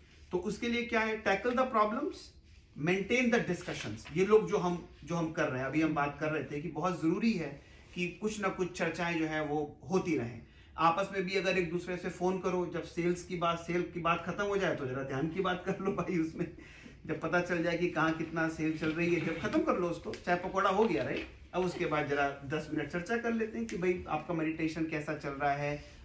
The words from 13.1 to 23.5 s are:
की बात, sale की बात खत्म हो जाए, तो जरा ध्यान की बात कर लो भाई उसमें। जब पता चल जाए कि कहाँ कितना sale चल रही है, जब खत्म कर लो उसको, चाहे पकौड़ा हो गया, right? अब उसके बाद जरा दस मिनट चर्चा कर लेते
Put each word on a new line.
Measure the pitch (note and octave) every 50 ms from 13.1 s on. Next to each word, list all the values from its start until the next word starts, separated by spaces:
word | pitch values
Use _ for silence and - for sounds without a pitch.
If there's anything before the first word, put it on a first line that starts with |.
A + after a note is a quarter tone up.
| F3 E3+ -
की | - F#3 E3+
बात, | E3+ E3+ E3 E3
sale | - - E3+ F3+ E3+ - -
की | E3+
बात | D#3+ E3 E3+ E3 -
खत्म | F#3 E3+ G3+ G3+
हो | G3+ G3+ G3
जाए, | F#3 D#3+ C#3+
तो | - C3+ B2+
जरा | B2+ C3+ C3+
ध्यान | C#3 C3+ C3+ D#3+ D#3+
की | - F#3
बात | F3+ F3+ F3+ F3 -
कर | F#3+ F3+ -
लो | F#3+ G3+
भाई | - F3 E3+ - F#3+ D#3+
उसमें। | D#3+ D#3+ - - F3 - - - - - - - - - - - -
जब | - D3+ D3+
पता | - D#3+ F3+ F3
चल | F3 F3+ F3+ E3+ E3
जाए | E3+ E3+ E3
कि | F3 E3+
कहाँ | - D#3 D#3+ E3 D#3+
कितना | D#3+ E3 - D#3+ D#3+ D#3+ D#3+
sale | D#3+ D#3+ D#3 D#3+ D#3 D3+
चल | E3 D#3+
रही | D#3 E3 F3 F3 E3+
है, | D#3+ -
जब | E3 E3 -
खत्म | G#3+ G#3 C4+ D#4+ E4
कर | C#4 G#3+
लो | F#3+ F3 E3+
उसको, | E3 - - G#3+ -
चाहे | - - F#3 F3 F3
पकौड़ा | F#3 F#3+ F#3+ F#3+ G3 G3+
हो | F#3+ G3+ A3+
गया, | G#3+ D#3+ C#3 B2+
right? | D3 - - - - - - - - -
अब | F3+ F#3
उसके | F3 - - D#3+
बाद | D3+ D#3 D3 C#3+ C3+
जरा | C#3+ C#3+ C#3 C#3
दस | C3+ - C#3 C3+ D#3 D#3 - - D#3
मिनट | D3+ C#3+ C#3+
चर्चा | - F3 F3 - A#3 A3+
कर | A3+ A#3 A3+
लेते | A3+ A3 A3